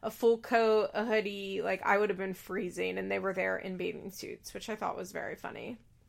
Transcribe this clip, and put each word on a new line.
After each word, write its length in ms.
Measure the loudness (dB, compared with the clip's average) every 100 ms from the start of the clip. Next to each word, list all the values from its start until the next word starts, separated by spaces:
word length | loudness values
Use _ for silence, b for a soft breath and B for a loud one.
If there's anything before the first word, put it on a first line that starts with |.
a 80 | -6
full 280 | 2 4 4
coat, 520 | 4 4 6 6 4
a 100 | 0
hoodie, 560 | 2 2 2 -4 -4 -2
like, 200 | 0 0
I 140 | 4 4
would 100 | 4
have 100 | 0
been 160 | -2
freezing, 640 | -6 -6 -4 -4 -2 -2 -2
and 140 | -2
they 80 | 0
were 160 | 0
there 240 | 0 0 0
in 180 | -4 -4
bathing 340 | -4 -4 -10
suits, 440 | -10 -10 -12 -12
which 160 | -12 -8
I 60 | -4
thought 200 | -4 -4
was 160 | -8
very 240 | -8 -8 -8
funny. 420 | -10 -10 -12 -12 -16 _